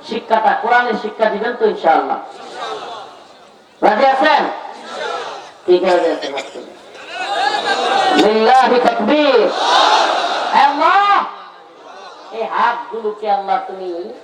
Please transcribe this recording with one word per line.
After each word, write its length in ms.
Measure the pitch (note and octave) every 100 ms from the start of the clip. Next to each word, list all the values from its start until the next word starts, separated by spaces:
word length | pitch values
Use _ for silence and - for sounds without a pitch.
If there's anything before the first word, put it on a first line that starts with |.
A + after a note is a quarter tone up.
| -
শিক্ষাটা 500 | A3 - A3 G#3 -
কোরআনের 300 | A#3 A#3+ A#3+ G#3
শিক্ষা 220 | G#3+ -
দিবেন 320 | G#3+ G3 A#3 A#3+
তো 80 | G#3+
ইনশাআল্লাহ? 520 | F3+ E3+ D#3 - - - - - - - - - - - - - - - - _ _
রাজি 240 | G3 G#3+ C4+
আছেন? 380 | C4+ D4+ C#4+ - - - - - - - - - - - - -
ঠিক 180 | F3+
আছে, 320 | F#3 F3 D#3+ D3 D3 C#3 C3+ - - - - - - - F#4 G4+ G4+ G#4 - - - - - D3+
লিল্লাহি 640 | G3 A3 A3 B3+ A#3+ B3
তাকবীর। 680 | A#3+ - G#3+ D4 D4 B3 F#3+ - - - - - - - - - - -
আল্লাহ, 680 | C#4 D4 E4 F#4+ G4+ G4 - - - - - - - - - - -
এই 100 | A3
হাতগুলোকে 880 | A3 A3 A#3 A#3+ - A3+ G#3+ G#3 G#3+
আল্লাহ 300 | G3 F#3+ F#3 F#3+
তুমি 460 | F#3+ F#3 E3+ G3+ B3